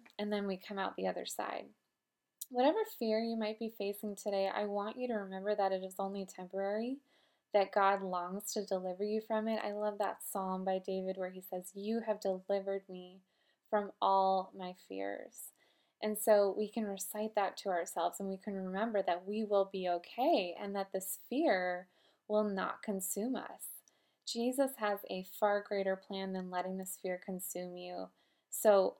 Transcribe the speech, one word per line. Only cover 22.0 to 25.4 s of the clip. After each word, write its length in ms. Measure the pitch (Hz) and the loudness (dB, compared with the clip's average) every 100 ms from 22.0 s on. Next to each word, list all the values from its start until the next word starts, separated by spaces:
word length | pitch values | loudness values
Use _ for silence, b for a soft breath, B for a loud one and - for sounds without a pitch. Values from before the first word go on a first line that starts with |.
| b b b | b b b
will 180 | 208 | 2
not 380 | 208 196 185 180 | 2 0 -2 -4
consume 540 | - 196 - - 233 240 | -4 -4 -2 -4 -2 -4
us. 320 | - - - - _ b b b - | -6 -12 -14 -16 _ b b b -8
Jesus 460 | 233 240 254 269 262 | -2 0 2 0 0
has 220 | 208 202 - | -2 -2 -4
a 140 | 190 | -8
far 400 | 190 - | -6 2